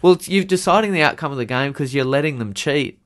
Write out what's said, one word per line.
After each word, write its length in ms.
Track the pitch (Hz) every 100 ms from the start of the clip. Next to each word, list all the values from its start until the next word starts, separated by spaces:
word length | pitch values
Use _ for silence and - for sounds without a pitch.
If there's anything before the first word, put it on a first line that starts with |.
well, 120 | 175
it's, 140 | 180 -
you're 160 | 190
deciding 480 | 190 185 - 185 220
the 100 | 185
outcome 280 | 151 - 147
of 80 | 139
the 60 |
game 280 | 113 127 139
'cause 220 | 139 139
you're 100 | 135 131
letting 320 | 135 151 131
them 140 | 110
cheat 440 | 98 - 147 135 -